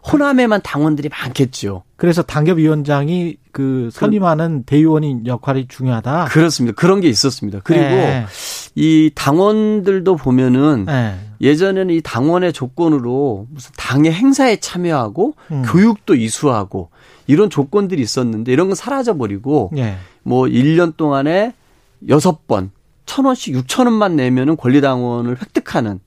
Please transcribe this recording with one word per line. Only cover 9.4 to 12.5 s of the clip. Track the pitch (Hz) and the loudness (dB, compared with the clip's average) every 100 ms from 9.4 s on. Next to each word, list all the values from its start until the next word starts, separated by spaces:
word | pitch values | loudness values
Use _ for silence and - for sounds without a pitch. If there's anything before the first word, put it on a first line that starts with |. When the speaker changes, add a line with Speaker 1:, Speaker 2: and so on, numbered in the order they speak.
| 202 214 214 214 190 190 175 170 | 2 2 0 0 0 0 0 0
Speaker 1:
보면은 | 135 127 127 127 151 131 95 | 2 2 4 4 2 0 0
Speaker 2:
네. | 127 113 92 107 107 | -2 -2 -6 -14 0
Speaker 1:
예전에는 | 127 151 196 190 190 | 2 4 2 0 0
이 | 165 | -2
당원의 | 156 117 143 175 180 | -2 -2 0 2 0